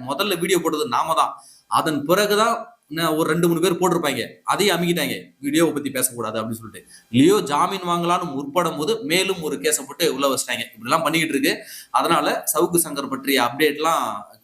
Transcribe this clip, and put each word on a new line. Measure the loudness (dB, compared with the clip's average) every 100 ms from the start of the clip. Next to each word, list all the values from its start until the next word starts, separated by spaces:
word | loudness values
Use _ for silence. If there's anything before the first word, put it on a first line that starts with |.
| -6
முதல்ல | -4 -2 -2
வீடியோ | 0 0
போட்டது | 0 -2 -2
நாம | -2 0
தான். | 0 0 -2 -18 -20 _
அதன் | 0 0 -2
பிறகுதான் | 2 2 2 2 2 -2 -8 -20 _
நான் | -4 -2 0
ஒரு | 0
ரெண்டு | 2 2
மூணு | 4
பேர் | 2
போட்டிருப்பாங்க, | 2 2 2 0 -2 -4 -6
அதையும் | -2 2 2 2
அமுக்கிட்டாங்க, | 0 0 -2 -4 -10 _
"வீடியோவை | -2 2 2
பத்தி | 2 -4
பேசக்கூடாது" | -2 -4 -4 -6 -4
அப்படின்னு | -6 -8
சொல்லிட்டு. | -12 -18 -20 -20 _
லியோ | 4 6 6
ஜாமீன் | 2 0 0 -2 -2
வாங்கலாம்னு | 0 0 0 -2
முற்படும் | -6 -2 0 0 0
போது | -2 -2
மேலும் | 0 0 0 -2
ஒரு | -4 -2
கேஸை | -2 -2 -4
போட்டு | -2 0
உள்ள | 2 2
வச்சிட்டாங்க. | 0 -2 -6 -6
இப்படிலாம் | -10 -2 0
பண்ணிக்கிட்டு | 2 0 0 2
இருக்கு. | 0 0 -6 -18 -4
அதனால | 0 2 2 2 -2 -2
சவுக்கு | 0 2 0
சங்கர் | -2 -4 -6
பற்றிய | -6 0 2
அப்டேட்லாம் | 0 2 0 0 0 0 -2 -6 -12 -20